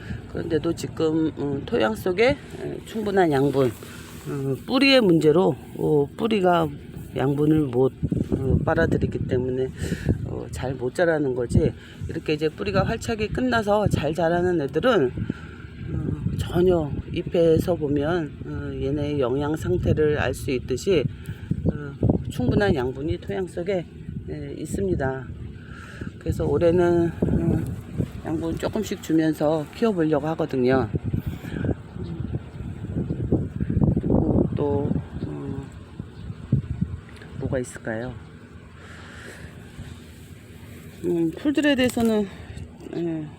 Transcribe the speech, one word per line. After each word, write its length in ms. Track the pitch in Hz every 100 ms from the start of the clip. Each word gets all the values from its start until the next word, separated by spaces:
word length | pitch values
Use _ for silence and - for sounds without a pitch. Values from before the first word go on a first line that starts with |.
| - - -
그런데도 440 | - - 156 160
지금, 580 | 165 - - 160 160 160 -
음, 240 | 143 139 151
토양 280 | 233 220
속에, 420 | 214 190 180 240 285 - -
에, 160 | 185 - -
충분한 460 | 220 202 190 170
양분, 360 | 139 139 135 127 - - - - - 147
어, 260 | 143 135 127 -
뿌리의 340 | 254 277 269
문제로, 540 | 208 165 151 151 190 135 - -
어, 300 | - 147 143 -
뿌리가 520 | 226 214 180 175 156 139 - - - -
양분을 500 | 131 143 151 156 147
못, 260 | 123 131 - - - -
어, 240 | - 131 131
빨아들이기 640 | - 160 165 143 131 123 -
때문에, 420 | 127 127 127 131 - - - - - -
어, 200 | 127 120
잘 220 | - 127
못 200 | 131 123
자라는 400 | - 170 156 143
거지. 380 | 123 120 - 147 - - - -
이렇게 260 | 165 -
이제 140 | 151 156
뿌리가 360 | - 202 196
활착이 440 | 196 226 - 226 214
끝나서 600 | - 254 233 208 208 196
잘 260 | - 151
자라는 460 | 160 165 175 180 175
애들은, 500 | 139 147 240 220 131 - - - - - - - -
어, 440 | - - - - -
전혀 520 | - 175 180 175 147 139 -
잎에서 640 | 165 170 180 165 160 -
보면, 580 | 165 147 143 143 175 147 139 143
어, 260 | 147 143 135
얘네의 400 | 135 147 147 147
영양 360 | 120 135 147 156
상태를 600 | - 180 - - 131 147
알 140 | 98
수 180 | 127 -
있듯이, 520 | 127 - 123 190 175 120 - - - - -
어, 280 | - 147 143 139 - - -
충분한 440 | - 247 208 202
양분이 440 | 160 127 131 151 175
토양 280 | - 196 180
속에, 360 | 180 175 190 156 156 156 - -
에, 260 | 151 143 -
있습니다. 680 | 151 - 196 175 135 135 123 - - - - - - - - -
그래서 260 | 160 160 160
올해는, 600 | 143 170 175 175 170 170
어, 520 | - 170 165 165 165 - - - - - -
양분 320 | - 156 165 151
조금씩 460 | 175 - 196 196
주면서 640 | - 160 160 151 151 160 147
키워보려고 540 | - 226 185 156 151 151
하거든요. 600 | 160 156 135 123 131 110 - - - - - - - - - - - - - - - - - - - - - - - - - - - - - -
그리고 540 | - - - - - -
또, 360 | - 143 143 147 - - - 151
어, 400 | 147 139 - 65 - - - - - - - - - - - - - - - - -
뭐가 200 | - 135
있을까요? 540 | 123 - - 110 127 120 - - - - - - - - - - - - - - - - - - - - - - - - - - - -
음, 260 | 170 170 165
풀들에 440 | - 294 294 294
대해서는, 540 | 269 254 240 226 214 196 - - - - - -
예, 320 | - 170 160 151